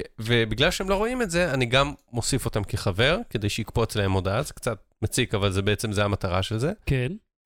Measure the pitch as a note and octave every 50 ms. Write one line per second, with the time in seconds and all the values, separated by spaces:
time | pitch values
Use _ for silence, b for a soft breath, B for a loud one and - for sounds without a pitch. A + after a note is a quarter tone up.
0 | - - _ - A2 A2+ A#2+ A#2 A2+ G#2+ A2 A2+ C#3+ F3+ - - G3 F#3 G3 G3
1 | G#3+ A#3 B3+ B3+ A#3 F3+ E3 F3 F3+ E3 C3+ C3 B2 A#2 B2 C3+ C#3 D3 C#3 -
2 | _ _ A#2 A#2 - - C#3 B2+ - A2+ - A2 G2+ - - G2 - G#2 F2+ F#2+
3 | A#2+ C#3 E3+ A3 A#3+ - - A#2 G#2 G#2 - - G#2+ - - A#2+ A2+ - - G#2+
4 | G2+ G2 F#2+ F#2+ F2+ F#2+ G2 A#2 D#3 - - - - A#2+ A2+ - - _ _ -
5 | G#2+ G2+ - - A#2+ - - G2+ G2 G2+ F#2 G2 G2 G#2 G#2 - - A2 G2+ G2+
6 | G#2 G2+ G2+ - - F#2+ F2 F#2 F#2+ - G#2+ A2 B2 E3 G#3+ - - - C#3 B2+
7 | B2 C3 F#3+ A3 _ _ _ _ -